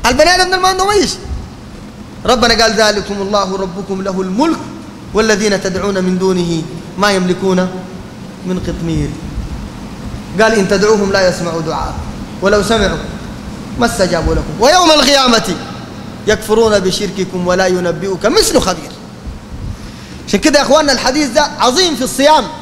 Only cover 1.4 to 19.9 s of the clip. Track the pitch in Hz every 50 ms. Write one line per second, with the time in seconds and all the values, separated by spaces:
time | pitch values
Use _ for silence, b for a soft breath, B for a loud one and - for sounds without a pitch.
1.4 | - - - - - - - - - - - - - - - - - - 247 247
2.4 | 226 233 226 214 226 226 220 202 220 214 208 202 185 - 202 202 196 196 208 202
3.4 | 196 185 190 196 196 190 170 196 196 190 196 190 190 196 185 185 190 185 185 214
4.4 | 294 330 320 - - - - - - - - - - - - 196 226 220 214 190
5.4 | 214 214 202 185 190 196 180 185 180 202 196 190 180 185 185 185 190 190 185 180
6.4 | 175 170 170 165 175 - - - - - - 180 196 208 196 190 180 180 180 -
7.4 | 190 190 185 180 185 185 185 185 - - - - - - - - - - - -
8.4 | - 180 185 180 - - 160 - 165 170 160 151 147 139 - - - - - -
9.4 | - - - - - - - - - - - - - - - - - - - 175
10.4 | 220 220 226 220 190 175 202 190 196 214 220 202 202 190 196 196 190 180 175 -
11.4 | 170 170 165 165 160 160 151 143 143 139 - - - - - - - - - -
12.4 | - 196 208 208 196 202 226 220 202 185 165 156 143 - - - - - - -
13.4 | - - - - - - - - 240 233 185 180 190 175 170 165 156 156 160 151
14.4 | 147 - 151 - 214 262 330 359 359 330 311 302 277 247 285 277 262 254 233 220
15.4 | - 190 170 - - - - - - - - - - - - - - - 214 208
16.4 | - - 214 220 233 220 214 202 185 190 180 - 208 190 180 196 185 185 185 185
17.4 | 180 175 180 185 190 185 185 180 180 175 165 156 170 196 190 170 - 214 302 440
18.4 | 427 - - 254 - 190 180 160 - - - - - - - - - - - -
19.4 | - - - - - - - B B B